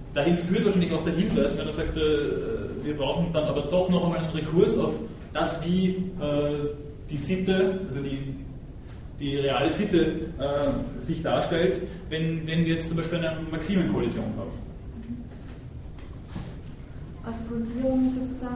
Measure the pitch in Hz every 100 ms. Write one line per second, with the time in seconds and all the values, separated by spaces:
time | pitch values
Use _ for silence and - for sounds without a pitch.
0 | - 190 170 175 175 214 202 180 165 160
1 | 170 - - - - - 151 160 156 160
2 | 151 147 - - 117 113 - - 139 147
3 | 135 160 170 156 147 147 - 180 185 180
4 | 170 160 160 156 131 165 226 - - -
5 | - - - 156 160 - 165 185 185 185
6 | - - 147 147 147 147 147 - - -
7 | - 151 160 185 185 190 190 190 143 139
8 | 139 135 139 135 - - - - - -
9 | - - 143 139 139 123 160 - 208 170
10 | 151 - - - 139 143 139 120 - -
11 | - 151 - 123 - 170 180 - - -
12 | - 156 160 165 160 165 165 165 - 165
13 | 165 175 160 - - 160 - 185 - 123
14 | 120 113 107 107 101 - - - - -
15 | 226 240 - - - - - - - -
16 | - - - - - - - - - -
17 | - - 226 226 226 233 226 240 262 262
18 | 262 254 254 - 247